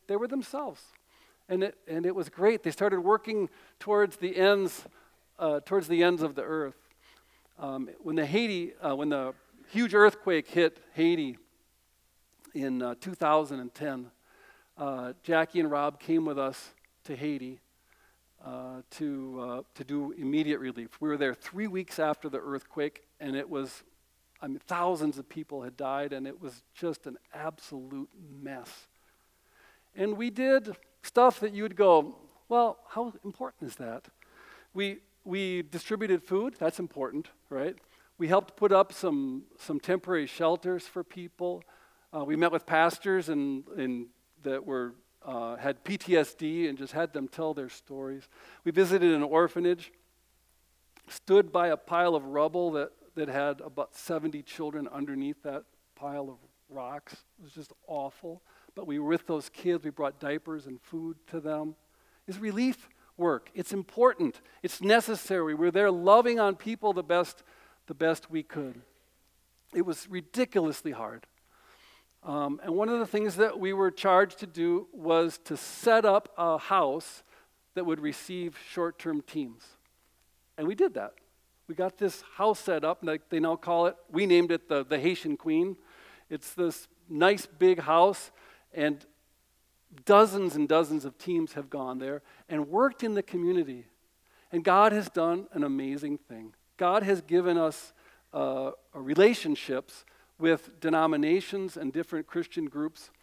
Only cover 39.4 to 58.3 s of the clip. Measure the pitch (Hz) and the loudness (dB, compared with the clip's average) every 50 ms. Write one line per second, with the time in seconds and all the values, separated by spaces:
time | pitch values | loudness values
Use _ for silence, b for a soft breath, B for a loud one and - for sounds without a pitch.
39.4 | - - _ - - - 156 143 - - 185 185 - 180 185 160 143 127 - - | -12 -16 _ -16 -10 -6 -6 -4 -2 -2 -2 -2 -2 -2 -2 -2 -2 -4 -4 0
40.4 | 165 160 175 170 - 180 185 175 - - - 180 170 - - 185 175 170 _ - | 0 0 0 0 -2 -4 -4 -4 -6 -8 -10 -10 -10 -10 -12 -14 -14 -14 _ -6
41.4 | 180 180 180 175 - b b b b b b b b b b 156 143 143 151 151 | -4 -4 -4 -6 -10 b b b b b b b b b b -6 -4 -2 0 2
42.4 | 170 170 165 156 - - 165 160 165 170 - - - 196 190 185 160 156 156 147 | 2 2 2 0 -2 2 4 4 4 4 2 0 -2 0 0 0 0 -2 -2 -2
43.4 | 139 139 135 135 139 - - 147 135 127 123 123 120 120 _ _ _ _ _ _ | -2 -2 -4 -6 -8 -10 -8 -6 -6 -4 -4 -6 -8 -12 _ _ _ _ _ _
44.4 | - 135 135 135 - - 135 127 123 123 120 _ _ _ _ _ - - 127 117 | -6 -6 -4 -4 -4 -4 -4 -4 -4 -6 -10 _ _ _ _ _ -14 -10 -8 -8
45.4 | 117 117 120 113 120 139 135 - - - 202 - - 180 180 160 147 - - - | -6 -8 -8 -6 -6 -6 -6 -6 -6 -8 -8 -6 0 4 4 4 4 2 -2 -8
46.4 | 160 156 160 170 170 151 135 135 135 127 - 156 170 160 147 147 135 127 - - | -6 -6 -4 -2 -2 -4 -4 -6 -10 -8 -4 -4 -4 -4 -4 -8 -8 -8 -8 -6
47.4 | 160 156 156 143 135 120 - - - - 139 135 135 135 135 139 - _ B B | -6 -4 -4 -6 -8 -12 -14 -18 -20 -16 -14 -12 -10 -10 -10 -12 -14 _ B B
48.4 | B B B B B 170 156 185 196 170 190 190 175 170 160 147 147 143 156 160 | B B B B B 0 4 4 4 4 4 4 4 4 4 4 2 2 4 4
49.4 | 170 165 - 175 175 175 180 170 - - _ _ _ _ _ _ _ _ _ _ | 4 4 2 0 0 0 0 -2 -4 -16 _ _ _ _ _ _ _ _ _ _
50.4 | _ _ _ _ _ _ _ _ _ _ _ - _ - - - _ - 190 202 | _ _ _ _ _ _ _ _ _ _ _ -20 _ -20 -20 -8 _ 4 6 6
51.4 | 190 160 151 180 175 170 156 - - - 175 170 175 175 165 151 135 135 139 147 | 6 6 4 2 2 2 0 -2 -2 -2 0 2 4 4 2 0 -2 -2 0 0
52.4 | 151 156 160 180 175 170 156 143 143 - - _ _ _ - 160 151 143 131 139 | 0 0 0 0 -2 0 -2 -2 -4 -6 -8 _ _ _ -8 -8 -6 -4 -2 -2
53.4 | 143 147 143 139 151 156 127 143 139 - - - - - 170 156 151 160 151 147 | -2 -2 -4 -6 -10 -12 -8 -8 -8 -8 -10 -14 -8 -6 -6 -4 -4 -6 -6 -8
54.4 | 135 - - - 160 151 147 151 143 - - 143 143 143 139 135 139 143 147 _ | -12 -12 -10 -8 -8 -8 -6 -8 -8 -8 -8 -8 -8 -6 -6 -6 -6 -6 -8 _
55.4 | - 147 135 151 - _ _ _ _ _ _ - 147 143 143 143 139 135 127 120 | -10 -10 -10 -10 -12 _ _ _ _ _ _ -14 -12 -8 -8 -8 -8 -10 -12 -18
56.4 | _ _ _ _ _ - 139 135 123 123 143 147 - - - - _ _ _ - | _ _ _ _ _ -18 -14 -12 -12 -10 -12 -14 -16 -18 -20 -20 _ _ _ -20
57.4 | 180 143 - 160 147 - - _ _ - 160 143 135 175 - - - 170 | -20 -20 -18 -20 -20 -20 -20 _ _ -10 -8 -8 -8 -8 -10 -14 -16 -16